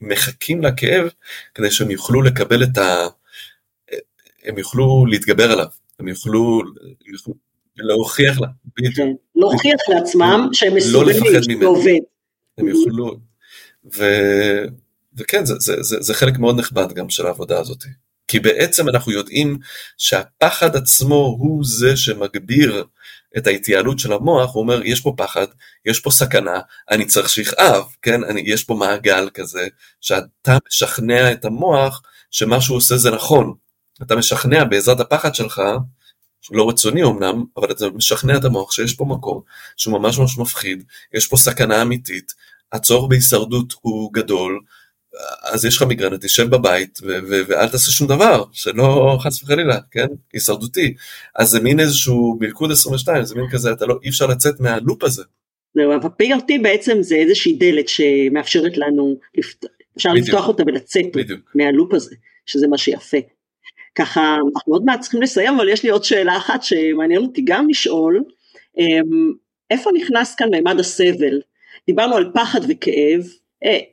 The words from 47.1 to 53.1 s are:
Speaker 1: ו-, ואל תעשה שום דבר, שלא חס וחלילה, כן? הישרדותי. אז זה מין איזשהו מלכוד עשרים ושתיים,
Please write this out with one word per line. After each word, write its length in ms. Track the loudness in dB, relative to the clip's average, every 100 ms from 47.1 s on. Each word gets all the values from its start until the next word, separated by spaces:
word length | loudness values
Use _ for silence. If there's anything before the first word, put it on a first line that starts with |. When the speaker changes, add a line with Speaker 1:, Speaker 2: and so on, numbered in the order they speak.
| -8 -2
Speaker 1:
ו-, 100 | -2 0
ואל 200 | 0 0
תעשה 220 | 0 0
שום 180 | 0 0
דבר, 360 | 4 4 4 0
שלא 640 | -8 -6 2 4 4 4 2
חס 220 | -2 -6
וחלילה, 360 | -2 0 0 -2 -4
כן? 160 | -6 -6 -6 _
הישרדותי. 640 | -6 -4 -4 -6 -2 -2 -4 -14 -20 -8 -2
אז 140 | 0
זה 100 | 2
מין 200 | 2 2
איזשהו 580 | 2 0 0 2 0 0
מלכוד 320 | -4 -4 -2
עשרים 220 | 0 0
ושתיים, 300 | -2 0